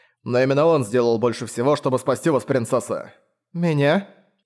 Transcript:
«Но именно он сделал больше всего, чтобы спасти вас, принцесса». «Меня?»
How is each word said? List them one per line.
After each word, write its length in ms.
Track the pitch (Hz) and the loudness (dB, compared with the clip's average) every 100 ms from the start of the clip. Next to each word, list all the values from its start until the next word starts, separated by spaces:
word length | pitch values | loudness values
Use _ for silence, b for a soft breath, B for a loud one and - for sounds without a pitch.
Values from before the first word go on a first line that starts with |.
| b b | b b
«Но 180 | 120 123 | -2 0
именно 240 | 131 139 | 2 2
он 200 | 165 156 | 2 2
сделал 340 | 107 123 117 113 | 0 0 2 2
больше 280 | 120 113 120 | 0 -2 -8
всего, 280 | - 131 | -2 0
чтобы 240 | 143 139 123 | 0 0 -2
спасти 320 | - 143 165 | -2 -2 0
вас, 140 | 131 | 0
принцесса». 680 | - 135 113 123 - 82 - - _ _ _ | 0 -2 0 -4 -2 -8 -8 -20 _ _ _
«Меня?» 560 | 170 170 147 143 185 196 - _ _ | -4 0 2 2 2 -2 -20 _ _